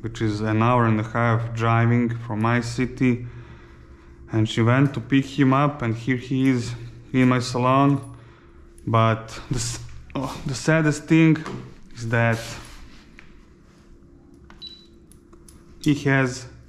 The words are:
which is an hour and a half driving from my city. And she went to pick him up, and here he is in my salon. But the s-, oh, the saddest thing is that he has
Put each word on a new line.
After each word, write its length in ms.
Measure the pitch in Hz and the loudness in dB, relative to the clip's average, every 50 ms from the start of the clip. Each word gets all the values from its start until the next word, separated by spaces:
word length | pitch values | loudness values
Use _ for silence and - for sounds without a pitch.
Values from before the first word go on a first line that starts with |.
which 220 | - 110 - - 117 | -10 -10 -6 -4 -2
is 180 | 110 104 104 | -2 -2 -2
an 220 | 107 110 107 110 113 | -2 0 0 2 2
hour 240 | 120 123 123 117 | 4 4 4 4
and 140 | 113 110 107 | 2 2 0
a 20 | 107 | -2
half 540 | - - 120 117 120 113 117 117 - 117 | -2 -2 0 2 2 2 0 0 -4 -4
driving 520 | 113 113 117 117 117 117 117 120 120 120 117 120 120 | -2 0 2 2 4 4 4 4 2 2 0 -4 -6
from 220 | - - 110 107 | -8 -8 -4 -2
my 200 | 110 113 120 120 | 0 0 0 0
city. 680 | 117 - - - 131 113 - - 131 127 120 113 - - - - - - - - - - - - - - - - - - - - - - | -2 -4 -4 -4 -4 -4 -2 0 2 2 2 0 -4 -12 -14 -16 -18 -18 -20 -20 -20 -20 -20 -20 -20 -20 -20 -20 -20 -20 -20 -20 -14 -4
And 180 | - 113 110 110 | 0 0 0 0
she 140 | - - 113 | 0 2 2
went 320 | 113 123 131 139 135 - | 4 4 4 4 2 0
to 60 | 123 | -4
pick 240 | 110 - 135 135 135 | -4 0 0 0 0
him 280 | - - - 139 131 131 | 0 0 2 2 4 4
up, 300 | 135 147 143 - - 123 | 4 2 0 -2 -2 -4
and 100 | 117 110 | -4 -4
here 240 | 113 - 135 131 | -4 -2 -4 -4
he 320 | 123 123 - 139 131 131 135 | -4 -4 -4 -2 0 2 2
is 240 | 131 123 117 - - - - - - - - - - | 2 2 -2 -4 -8 -10 -12 -16 -16 -18 -16 -4 2
in 160 | 131 127 127 | 4 4 4
my 120 | 127 127 | 4 2
salon. 760 | 117 120 123 127 123 127 131 135 139 139 143 131 - - - - - - - - - - - - - - - - - | 0 -2 -2 0 2 4 4 6 4 4 2 0 -2 -10 -18 -20 -20 -20 -20 -20 -20 -20 -20 -20 -20 -20 -20 -12 -6
But 540 | - 113 113 113 113 110 107 - - - - - - | 0 2 4 4 4 2 0 -4 -14 -16 -16 -10 -8
the 60 | 135 | -6
s-, 240 | 120 - - - - - - - - - - - | -6 -4 -6 -8 -10 -12 -14 -16 -18 -18 -10 -8
oh, 260 | 139 131 - - - - | -8 -8 -6 -10 -10 -8
the 80 | 147 135 | -8 -8
saddest 520 | 113 - - 156 160 151 151 147 147 - | -4 0 2 2 4 2 2 0 -2 0
thing 380 | - 165 160 160 160 156 151 - - - - - - - - - - - | 2 4 6 6 6 4 2 0 -10 -12 -12 -14 -16 -18 -20 -20 -20 -14
is 120 | - 117 113 | -10 -6 -2
that 280 | 117 117 117 117 113 113 - - - - - - - - - - - - - - - - - - - - - - - - - - - - - - - - - - - - - - - - - - - - - - - - - - - - - - - - _ - - - - - - - - - - - - | 0 2 2 2 2 0 -4 -10 -14 -14 -16 -18 -20 -20 -20 -20 -20 -20 -20 -20 -20 -20 -20 -20 -20 -20 -20 -20 -20 -20 -20 -20 -20 -20 -20 -20 -20 -20 -20 -20 -20 -20 -20 -20 -20 -20 -20 -20 -20 -20 -20 -20 -20 -20 -20 -20 -20 -20 -20 -20 -20 -20 _ -20 -20 -20 -20 -20 -20 -20 -20 -20 -20 -4 0
he 120 | 156 143 143 - | 0 0 0 2
has 420 | 139 139 135 135 127 120 - - - - - - | 2 2 2 2 0 -2 -8 -14 -18 -20 -20 -20